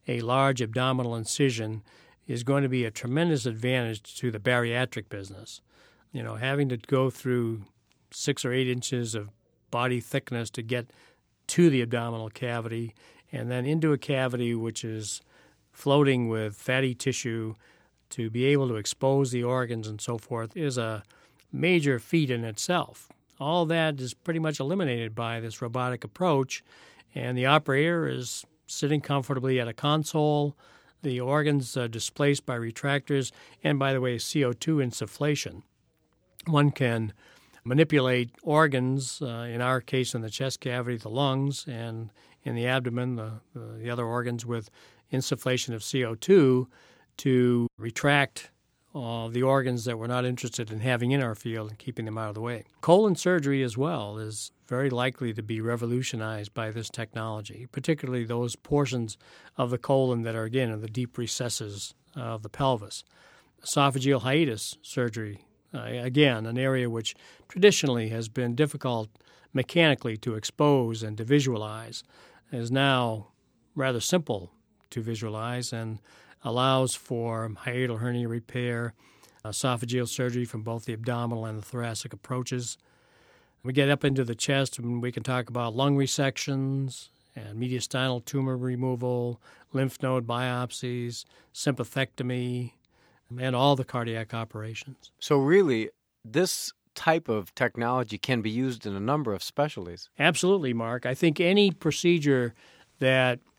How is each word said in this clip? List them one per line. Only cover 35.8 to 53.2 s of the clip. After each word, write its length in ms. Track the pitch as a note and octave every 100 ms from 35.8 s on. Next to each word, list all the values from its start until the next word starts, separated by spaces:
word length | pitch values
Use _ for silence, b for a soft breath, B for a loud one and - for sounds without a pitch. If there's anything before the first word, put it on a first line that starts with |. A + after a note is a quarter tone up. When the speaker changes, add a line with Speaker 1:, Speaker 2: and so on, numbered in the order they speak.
| _ _ _ _ _ - -
Speaker 1:
One 240 | D3+ D3
can 420 | - B2+ A#2 A2 - b b b b
manipulate 680 | A#2+ C3 D#3+ D3 B2+ B2+ A#2+ -
organs, 760 | F3 D3+ D#3 C3+ B2+ C3+ B2+ -
uh, 260 | C3+ A#2 A#2+
in 120 | A#2
our 200 | B2 C3
case 320 | - C3 B2
in 80 | A#2+
the 80 | A2
chest 300 | - C3+ -
cavity, 380 | C3 B2 B2 A#2+
the 120 | A2
lungs, 560 | A#2 C#3+ C3 C#3 C3+ -
and 440 | A#2 A#2 A2+ A2 b b b
in 120 | C3 A#2
the 120 | A#2+
abdomen, 480 | C3 B2 A#2+ B2 A#2+
the, 160 | A2 A2 _
the, 260 | B2 A2 A2
the 100 | A#2
other 160 | A#2+ A2+
organs 400 | A#2+ A#2+ A#2+ A#2
with 240 | A#2 G#2+ b b b b
insufflation 600 | C3 - B2+ C3 B2+ -
of 100 | A2+
C 220 | - C3+ A#2
O 80 | A2+
two 540 | - F#3+ C3+ B2+ B2 b b b b -
to 500 | C#3 B2+ B2 A#2+ A#2 -
retract, 760 | A2+ - C#3+ C#3+ C3+ - - _ _ _ _ D3+
uh, 320 | A#2 A#2 A2+
the 140 | A#2+
organs 440 | C3 C3+ B2+ B2 A2+
that 120 | A2+
we're 100 | A#2
not 180 | B2 B2
interested 460 | B2 A#2+ - G#2+
in 80 | G#2+
having 320 | B2 A#2+ B2
in 100 | C#3
our 140 | B2 G#2+
field 340 | A#2+ A2+ G#2+
and 100 | G#2+
keeping 260 | - A#2+ A2
them 120 | A2
out 120 | A2
of 60 | G#2
the 60 |
way. 220 | A#2 A#2 - -
Colon 340 | - F3+ G#3+
surgery 480 | F3